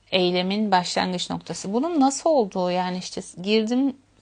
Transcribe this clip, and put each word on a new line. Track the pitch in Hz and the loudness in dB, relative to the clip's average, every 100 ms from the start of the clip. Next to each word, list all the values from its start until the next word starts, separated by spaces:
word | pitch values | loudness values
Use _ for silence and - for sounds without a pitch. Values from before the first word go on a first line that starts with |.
| _ | _
eylemin | 185 180 180 185 202 214 | 0 2 2 0 0 2
başlangıç | 185 175 - 185 180 - | 2 2 -2 -2 -2 -4
noktası. | 170 - 170 190 | -6 -8 -10 -4
Bunun | 214 320 339 | -2 0 2
nasıl | 269 277 339 | 2 2 2
olduğu, | 302 208 190 180 | 2 2 -2 -2
yani | 180 180 180 | 0 -2 -4
işte | - - - - | -6 -10 -12 -8
girdim, | 185 214 220 247 277 - _ _ | 0 2 2 2 0 -2 _ _